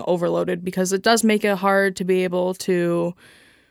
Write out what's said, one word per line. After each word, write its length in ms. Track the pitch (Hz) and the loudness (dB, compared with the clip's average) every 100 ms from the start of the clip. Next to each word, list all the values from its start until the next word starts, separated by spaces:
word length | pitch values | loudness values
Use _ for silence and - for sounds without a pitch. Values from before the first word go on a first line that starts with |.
| - | -2
overloaded 560 | 180 170 175 175 180 | 0 0 0 -2 -4
because 280 | 180 185 185 | -4 -4 -2
it 120 | 196 | 0
does 200 | 226 226 | 2 2
make 200 | 226 208 | 4 2
it 140 | 214 196 | 0 0
hard 380 | 196 196 196 190 | 2 2 2 0
to 60 | |
be 200 | 185 185 | 0 0
able 320 | 185 180 180 185 | 0 0 -2 -2
to 580 | - 180 175 170 170 - - - _ _ _ | -2 0 0 0 -2 -6 -16 -20 _ _ _